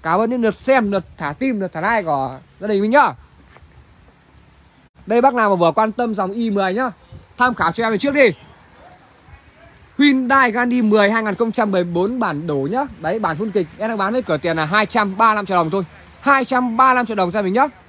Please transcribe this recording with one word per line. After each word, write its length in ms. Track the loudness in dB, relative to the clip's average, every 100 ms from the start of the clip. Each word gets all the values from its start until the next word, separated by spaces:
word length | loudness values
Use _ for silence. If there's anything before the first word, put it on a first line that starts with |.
Cảm 180 | 0 0
ơn 100 | 0
những 120 | 0
lượt 120 | -2
xem, 360 | -2 2 2 2
lượt 140 | -4 -6 -10
thả 140 | -10
tim, 280 | -4 -4 -2
lượt 120 | -6
thả 80 | -4
like 220 | -2 -2
của 360 | 0 -2 -2 -8 -20 _
gia 80 | -2
đình 140 | 0
mình 80 | 2
nhá. 220 | 4 4 0 -18 _ -20 -20 -20 -20 -20 _ -20 _ _ _ _ _ _ _ _ _ -2
Đây, 140 | 2
bác 140 | 4
nào 160 | 4 2
mà 60 | 4
vừa 160 | 2
quan 200 | 2 0
tâm 220 | 0 -4
dòng 180 | -2 -4
i 180 | -4 -2
mười 240 | -2 -2
nhá, 160 | -2 -6 -8 _ -20 -20 -2
tham 160 | -2
khảo 180 | 2 -2
cho 120 | 0
em 140 | -2 0
trước 160 | 0
đi. 140 | 4 4 2 -14 -20 -20 -20 -20 -20 _ _ -20 -20 _ _ -20 -20 -20 0
Hyundai 520 | 2 2 2 2 2
Grand 220 | 0 0
i 100 | 0
mười 280 | 2 4 4
hai 120 | 2
nghìn 120 | -2
không 180 | -2 -2
trăm 180 | 0 0
mười 140 | 0
bốn 340 | 0 -2 -2 -2
bản 280 | -4 -4 -4
đổ 220 | -4 -2
nhá. 140 | -4 -6 -6
Đấy, 180 | -6 -2
bản 180 | -4 -4
full 140 | -4
kịch, 160 | -2 -4 -6
em 100 | -6
đang 100 | -4
bán 140 | -4
với 100 | -4
cửa 140 | -4 -4
tiền 200 | -2 -4
là 80 |
hai 220 | 0 0 0
trăm 300 | -2 -2 2
ba 120 | 2
mươi 80 | 2
lăm 100 | -2
triệu 100 | 0
đồng 140 | 0
thôi. 140 | -2 -6 -12 -20 -6
Hai 240 | 0 2
trăm 320 | 2 -2 -2 2
ba 120 | 4
mươi 60 |
lăm 120 | 4 0
triệu 100 | -2
đồng 140 | -2
gia 120 | 0
đình 100 | -2
nhá. 140 | 0 0 -2